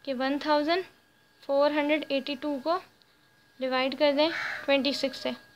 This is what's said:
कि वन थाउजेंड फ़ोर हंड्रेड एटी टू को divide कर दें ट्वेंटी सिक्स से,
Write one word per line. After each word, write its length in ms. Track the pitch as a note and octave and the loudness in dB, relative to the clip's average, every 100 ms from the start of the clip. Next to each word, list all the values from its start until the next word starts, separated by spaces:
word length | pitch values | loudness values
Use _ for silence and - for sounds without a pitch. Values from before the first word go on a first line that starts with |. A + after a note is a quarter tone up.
| C#4 | -8
कि 80 | |
वन 260 | B3 C4 C#4+ | -2 -2 0
थाउजेंड 440 | D4+ D4 D4+ F4+ F4+ _ _ _ _ _ | 2 2 2 0 -2 _ _ _ _ _
फ़ोर 280 | - C#4 D4 | 0 2 4
हंड्रेड 340 | D4+ D4 D#4 D4+ | 2 2 0 0
एटी 240 | C4+ C4+ C4+ | -4 -4 -6
टू 220 | D4+ C#4 | -4 -4
को 180 | D4+ F4+ - _ _ _ _ _ _ - | -2 -2 -4 _ _ _ _ _ _ -8
divide 380 | C4 C4 C4 C4+ | -2 0 0 2
कर 140 | D4 | 2
दें 160 | C#4+ D#4+ - - - - | 4 2 0 -6 -4 0
ट्वेंटी 280 | C#4 C4+ | 2 2
सिक्स 260 | C#4 C4+ - | -2 -4 -4
से, 140 | B3+ B3 - | -8 -8 -14